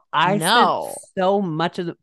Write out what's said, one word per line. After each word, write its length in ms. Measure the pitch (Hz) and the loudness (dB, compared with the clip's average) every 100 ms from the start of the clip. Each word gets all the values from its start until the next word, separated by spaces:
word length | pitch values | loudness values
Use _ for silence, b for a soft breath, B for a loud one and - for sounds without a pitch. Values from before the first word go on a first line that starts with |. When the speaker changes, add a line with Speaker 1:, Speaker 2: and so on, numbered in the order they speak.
| _ | _
Speaker 1:
I 260 | 147 175 202 | 0 2 2
Speaker 2:
know. 580 | 165 233 185 123 62 - | 2 4 4 0 -6 -14
Speaker 1:
spent 100 | - - | -12 -2
so 240 | 185 202 | 0 0
much 360 | 190 156 175 - | -2 -4 -4 -4
of 60 | 170 | -10
the, 100 | - | -10